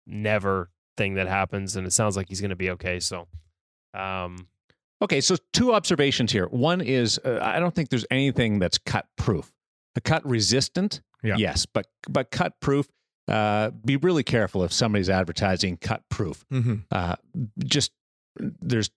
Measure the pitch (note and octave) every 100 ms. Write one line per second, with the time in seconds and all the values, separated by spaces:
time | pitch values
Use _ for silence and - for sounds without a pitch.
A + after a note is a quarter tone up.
0 | - G#2 G#2+ G#2+ G2 F#2+ F2 _ _ -
1 | G2+ F#2+ F#2 F#2+ F#2+ G2+ G2 G2 F#2+ -
2 | G#2+ G2 F#2+ F#2+ G2+ F2+ F#2 F2+ F#2 F2+
3 | - F2+ E2+ E2 - _ _ _ _ G2
4 | F#2+ F#2+ F2+ F2+ F2+ _ _ _ _ -
5 | G#3 C#3 - F#3 - - B3 A3 - D#3+
6 | C#3+ - A#2 A2+ F2 B2 D3 F3+ B2 C3
7 | A2+ - C3+ A2+ - G#2 F3 E3+ D3 B2+
8 | - C3 C#3 B2+ A2+ G#2 F2 - - A2
9 | - - - F2+ - _ _ _ _ -
10 | - D#3+ C#3+ A#2+ G2 A#2+ D3 - G3+ -
11 | - _ A2 G2+ G2 - - - G2 _
12 | - C#3+ B2+ - F3 - - C#3 C#3 _
13 | _ _ - G#2+ G#2+ G#2 G#2+ A2+ A2 C#3
14 | E3+ E3 B2 A#2+ G2+ G2 F2 - A#2 G#2
15 | F#2 F#2+ F2 E2+ G2+ F#2 F#2+ F2+ - A2+
16 | - - F#2+ - - C3 A#2 G#2 - -
17 | F2 F2 _ E3+ A#2 - C3+ D3 - _
18 | _ _ _ - - - E3 A#2 G#2